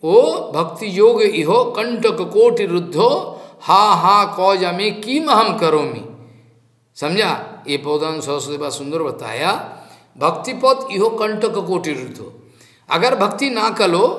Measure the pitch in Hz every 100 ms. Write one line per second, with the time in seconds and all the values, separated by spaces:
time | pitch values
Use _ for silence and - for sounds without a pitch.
0 | 160 208 294 320 - 147 165 - 214 180
1 | 214 233 214 214 147 220 247 - 226 233
2 | 220 196 175 202 233 - 196 175 170 151
3 | 233 285 - - - - - 180 214 180
4 | 170 208 202 190 185 196 180 175 208 214
5 | 220 277 311 220 220 175 165 151 139 117
6 | - - - - _ _ _ _ _ -
7 | 147 185 202 131 - - - 143 143 151
8 | 156 160 139 143 127 147 147 135 143 160
9 | 151 117 120 113 160 196 131 - - -
10 | _ - 147 170 - 254 262 262 180 190
11 | 220 220 214 214 220 202 170 180 156 139
12 | 127 110 92 - - _ _ _ _ 165
13 | 233 254 208 202 277 233 220 214 196 175
14 | 240